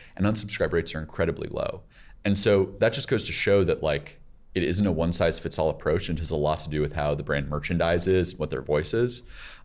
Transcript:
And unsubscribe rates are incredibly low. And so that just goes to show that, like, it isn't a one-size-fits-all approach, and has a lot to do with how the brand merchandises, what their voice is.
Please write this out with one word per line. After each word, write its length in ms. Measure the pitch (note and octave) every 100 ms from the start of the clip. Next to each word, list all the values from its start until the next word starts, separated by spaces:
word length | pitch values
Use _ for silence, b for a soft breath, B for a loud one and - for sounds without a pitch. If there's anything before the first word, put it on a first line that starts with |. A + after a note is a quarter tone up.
| B -
And 100 | G2+
unsubscribe 460 | A2 G2+ - E2
rates 200 | E2+ E2
are 40 | D#2+
incredibly 500 | D#2 - E2 D2 -
low. 340 | C2+ - - - B B -
And 120 | G2+ G2
so 380 | A2+ G2 F#2+ -
that 120 | A2
just 140 | C#3 -
goes 160 | A2+
to 80 | -
show 300 | - - G2+
that, 200 | F2 D2+
like, 360 | D#2 C#2+ - - - - -
it 100 | F#2
isn't 220 | D2+ F2+ G2+
a 40 |
one-size-fits-all 760 | D#2+ E2+ E2+ E2+ D#2+ E2 - D#2+
approach, 380 | D2 - E2 -
and 100 | D#2+
has 120 | D#2+
a 60 | D#2
lot 220 | D2+ D#2
to 100 | -
do 100 | D2+
with 120 | C#2+
how 220 | D2+ D2
the 80 | D2
brand 260 | D2 C#2+ C#2+
merchandises, 880 | D2 - F2 E2 F2 F2+ F#2 E2+ -
what 140 | D2+
their 120 | C#2
voice 320 | C2 D2+ D#2+
is. 280 | A2+ B2 A#2+ B B B B